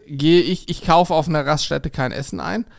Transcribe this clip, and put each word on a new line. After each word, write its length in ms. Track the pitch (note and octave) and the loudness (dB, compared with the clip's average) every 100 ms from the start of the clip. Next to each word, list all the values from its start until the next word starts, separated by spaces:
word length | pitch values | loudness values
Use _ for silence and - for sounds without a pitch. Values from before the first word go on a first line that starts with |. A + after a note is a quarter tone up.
| - | -8
gehe 320 | C#3+ D3+ F3 | 0 4 4
ich, 260 | D3 F#3 - | 4 -2 -6
ich 120 | D#3+ | -6
kaufe 280 | - E3+ F3 | 2 4 4
auf 140 | D#3+ D3+ | 0 0
einer 160 | D3+ C#3 | 0 0
Raststätte 440 | D3+ - D3 D3 | -2 -2 -4 -4
kein 220 | - B2+ | -4 -4
Essen 280 | - C#3+ F2+ | -4 -8 -8
ein, 240 | A2 G3+ A#3 | -6 -6 -8